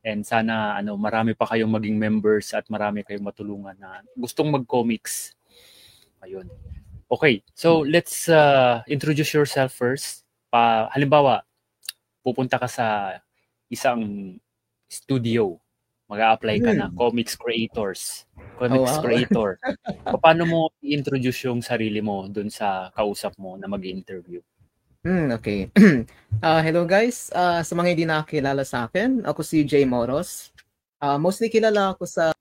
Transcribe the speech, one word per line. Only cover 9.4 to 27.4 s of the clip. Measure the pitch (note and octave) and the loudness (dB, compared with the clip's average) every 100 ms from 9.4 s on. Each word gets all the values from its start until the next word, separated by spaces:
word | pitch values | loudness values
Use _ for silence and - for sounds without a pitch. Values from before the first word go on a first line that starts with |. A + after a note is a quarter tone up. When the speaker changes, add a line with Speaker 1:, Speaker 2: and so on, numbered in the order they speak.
| D3 - C3 | 0 0 -2
Speaker 1:
first. | - B2 C#3 - - _ _ _ | 0 -2 -2 -8 -14 _ _ _
Pa-, | A#2+ A#2 A2+ A2 | 2 4 2 0
halimbawa, | C#3 C#3+ D3 C#3 G#2 - _ _ _ - _ _ _ | -2 4 6 6 2 -4 _ _ _ -20 _ _ _
pupunta | C3 B2 B2+ B2+ | -6 -2 -2 0
ka | B2 | -2
sa | - A2+ G#2 G2 F#2 _ _ _ _ _ | -2 0 0 -4 -10 _ _ _ _ _
isang | A#2+ C3 A#2+ G#2+ G2+ F#2+ F2+ _ _ _ _ _ | -2 0 0 -4 -8 -12 -16 _ _ _ _ _
studio, | - _ C3+ A#2 A#2 G2+ E2 _ _ _ _ _ | -20 _ -2 0 0 0 -4 _ _ _ _ _
mag-a-apply | G#2 A2+ A2+ A2 G#2+ | 0 2 2 2 2
ka | A#3+ | 2
na, | F3+ G2 | 0 -2
Speaker 2:
Hmm. | F2 | 0
Speaker 1:
comics | A#2+ A#2 A2+ | 0 0 -4
creators, | - B2 A2+ A2+ A#2 G2+ F2+ - - _ - - - | -6 -6 -4 -4 -4 -6 -6 -12 -14 _ -20 -20 -4
comics | B2 C3 B2+ | 0 2 2
Speaker 2:
Oh, | D3+ | 0
wow. | |
Speaker 1:
creator. | A#2+ A#2+ B2 A#2 G#2 F#2 | 0 0 2 0 0 -4
Speaker 2:
<laughs> | C4+ - - - - - | -8 -8 -12 -10 -6 2
Speaker 1:
Paano | D#3+ E3 | 4 4
mo | E3+ E3 D#3+ _ | 2 0 -2 _
i-introduce | C#3 D3 C3 C3+ B2+ A#2+ B2+ | -4 -4 -2 -2 -2 -2 -4
yung | A#2+ | -4
sarili | A2+ A#2+ A2 G#2+ | -2 -2 -2 -2
mo | G#2+ G2 F#2+ | -4 -6 -6
dun | G2+ G#2 | -8 -8
sa | - G#2 F#2+ F#2 | -4 -4 -4 -6
kausap | - G#2+ G2+ G2+ F#2+ | -4 -4 -2 -8 -10
mo | F#2+ F#2 | -16 -14
na | G2 | -10
mag-interview? | G2+ F#2 F#2+ F#2 F#2+ F2 F2 _ _ _ _ _ _ | -8 -8 -12 -12 -16 -14 -16 _ _ _ _ _ _
Speaker 2:
Hmm, | E3 F#3 D3 | -4 -2 -2
okay. | A2+ G#2+ G2+ F#2+ - | -4 -4 -4 2 8
<clears throat> | G3+ C3+ - - _ G#2+ | 8 6 -2 -16 _ -2
Ah, | E3 D#3+ | 2 4
hello, | D#3+ E3 | 4 0
guys. | E3+ G3 A#3+ - - | 2 2 2 -2 -6
Ah, | F3 | 0